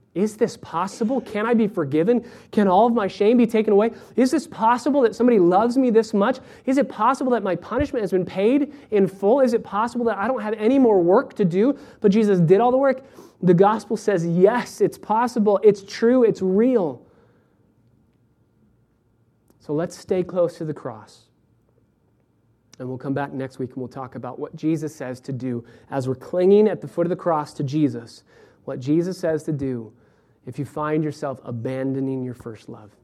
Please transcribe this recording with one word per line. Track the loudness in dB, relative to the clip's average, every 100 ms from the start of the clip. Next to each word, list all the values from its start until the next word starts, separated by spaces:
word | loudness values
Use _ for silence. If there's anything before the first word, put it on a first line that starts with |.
| _
Is | -4 -4 -2
this | -4 -4
possible? | -10 -6 -6 -4 -4 -4
Can | -4 -4 0
I |
be | 0 0
forgiven? | -2 -2 0 0 0 -2 -20 -4
Can | 0 4
all | 4 4
of |
my | 2 -2
shame | 0 2 4
be | 2
taken | 2 2
away? | 2 2 -4 -6 0
Is | 2
this | 0 -4
possible | -2 0 2 0 2
that | 2
somebody | 2 4 4
loves | 4 4 2 2
me | 2
this | 2 2
much? | 0 0 -2 -8 -10
Is | -2 0
it | 0
possible | 0 0 0 0
that | 0
my | -2
punishment | -4 -4 -4 -4 -4
has | -2
been | -2
paid | -2 0 2 2 0 -8 -2
in | 2 2
full? | 2 2 4
Is | 2
it | 0
possible | -2 -4 -4 -2 -4
that | -2
I | -4
don't | -4
have | -4
any | -2 2 4
more | 4 4
work | 4 4 2
to | -2
do, | 0 2 0 0 -10 -2
but | 2
Jesus | 4 2 4
did | 4 4
all | 4
the | 2
work? | 2 -2 -8 -20 -20 -2
The | 2
gospel | 6 4 2 -4 -4
says, | -2 -2 0
yes, | 4 4 2 -6 -2
it's | -2 -2
possible. | -2 0 0 0 2 4
It's | 4 2
true. | -4 -2 2 4
It's | 2 0
real. | 0 2 2 2 -2 -6 _ _ _ _ _ _ _ _ _ _ _ _ _ _ _ _ _ _ _ _ _ _ _ _ _ _
So | -8
let's | -6 -6 -10
stay | -6 -4
close | -4 -2 -2 -4
to |
the | -10
cross. | -10 -12 -14 -20 _ _ _ _ _ _ _ _ _ _ _ _ _ _ _ _ -16
And | -12
we'll | -10
come | -8
back | -6 -6
next | -8 -10 -10
week | -12
and | -10
we'll | -12
talk | -12 -14
about | -14 -14 -12
what | -14
Jesus | -6 -4 -4 -6
says | -10 -12 -12
to | -10
do | -8 -6 -8 -10 -20 -8
as | -6 -4
we're |
clinging | -6 -6 0 4 4 4
at | -2
the | -8
foot | -4 -2
of |
the | -2
cross | -2 -2 -4
to | -8
Jesus, | -4 0 0 -2 -14 -20 _ _ -20 _
what | -14 -8
Jesus | -2 0 -2 -4
says | -4 -4
to | -4
do | -6 -6 -8 -10 _ _ _ _ _ -16
if | -12
you |
find | -10 -6 -4 -2
yourself | -4 -6 -8 -10
abandoning | -10 -8 -8 -6 -6 -4 -6 -6
your | -8
first | -12 -16 -18 -20
love. | -20 -20 _